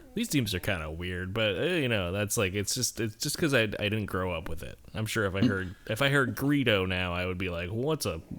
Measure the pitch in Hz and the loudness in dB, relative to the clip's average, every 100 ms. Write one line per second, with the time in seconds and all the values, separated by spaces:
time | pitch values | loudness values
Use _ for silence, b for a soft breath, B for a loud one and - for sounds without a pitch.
0 | - - 233 151 113 92 - 92 78 80 | -8 -6 0 0 0 0 -2 -2 -4 -6
1 | 90 90 92 107 110 90 147 180 131 110 | -4 -4 -2 0 2 2 0 2 2 2
2 | 87 98 104 - 98 95 101 - 120 - | 0 0 0 0 0 0 -2 -2 -2 -2
3 | 113 - 151 - 160 135 110 - 104 110 | -4 -2 -6 0 2 4 2 0 0 0
4 | 98 92 92 85 85 85 - - - - | 0 0 0 -2 -4 -6 -6 -12 -10 -6
5 | 110 117 101 95 107 98 92 95 - 110 | -2 0 0 4 4 2 -2 -8 -6 0
6 | 139 139 123 107 135 147 120 101 92 92 | 4 4 2 2 2 2 4 4 2 0
7 | 90 87 90 90 92 85 90 110 135 156 | 0 0 -2 -2 -2 -4 -4 -2 -2 0
8 | 104 82 - | -2 -4 -6